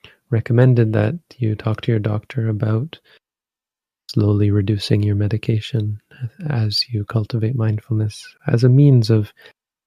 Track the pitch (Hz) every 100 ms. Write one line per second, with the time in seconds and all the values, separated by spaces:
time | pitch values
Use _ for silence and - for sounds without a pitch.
0 | - _ _ 117 - 120 131 120 113 110
1 | 107 170 - - 113 107 113 107 - 110
2 | 104 107 - 123 110 107 107 110 151 -
3 | _ _ _ _ _ _ _ _ _ _
4 | - - 101 101 104 101 101 104 - 107
5 | 104 101 101 107 - 110 - 123 107 104
6 | _ - 120 - 160 131 110 104 - 117
7 | 101 117 104 117 110 127 110 107 - 110
8 | 107 - - _ - 123 123 127 143 127
9 | 110 113 104 _ - _ _ _